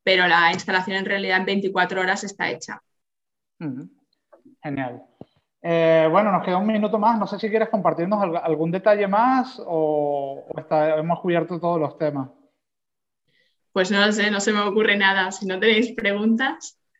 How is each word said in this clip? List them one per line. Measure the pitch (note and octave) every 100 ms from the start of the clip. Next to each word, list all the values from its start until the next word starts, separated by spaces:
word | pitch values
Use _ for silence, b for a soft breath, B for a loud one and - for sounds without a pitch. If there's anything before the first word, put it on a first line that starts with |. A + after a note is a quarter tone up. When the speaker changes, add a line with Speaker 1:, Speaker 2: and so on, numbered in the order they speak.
Speaker 1:
pero | - F#3 F3+
la | E3+ E3+
instalación | F3+ - F#3 F#3 F#3+
en | G3
realidad | G3 G3 F#3
en | F#3+
veinticuatro | G3 G3 F3+ F3+ F#3+
horas | F#3 G3
está | G3+ - F3
hecha. | - - - _ _ _ _ _ _ _ -
Speaker 2:
Ujú. | D#3 B2+ E3+ _ _ _ _ - _ _
Genial. | D3+ C#3 B2+ A#2+ - - - _ _ _
Eh, | E3+ E3+ E3 D#3+ D#3+
bueno, | F3 G#3+
nos | F#3 F#3
queda | F3+
un | G#3
minuto | G#3+ G#3 A3
más. | E3 G#3+
No | G3+
sé | G3+
si | A3
quieres | A3 A3
compartirnos | A3 E3+ D#3 F3 G#3
al-, | F#3+ E3
algún | D#3+ D3+ E3
detalle | F3+ G3+ G#3 G3+
más | G3+ B3 C4 A#3+ - -
o, | E3 D#3 D3+ D3 C#3+ C#3 C#3 -
o | D3+
está, | D3 D#3 D#3 D#3
hemos | D#3+ E3+
cubierto | F#3 E3+ E3 F3
todos | E3+ E3+
los | C#3+ -
temas. | D#3 C#3+ C3 - _ _ _ _ _ _ _ _ _ _ _ _ _
Speaker 1:
Pues | G3 F#3
no | G3+ G#3
lo |
sé, | G#3+ G#3
no | G3+
se | G#3
me | G#3+
ocurre | G#3 G#3 G#3+ G3+
nada. | G3 G3 F#3
Si | G3 G3
no | F#3
tenéis | A3 G#3+ A#3+
preguntas. | - G3+ G3+ A3 A3+ C4+ D#4+ - - _ _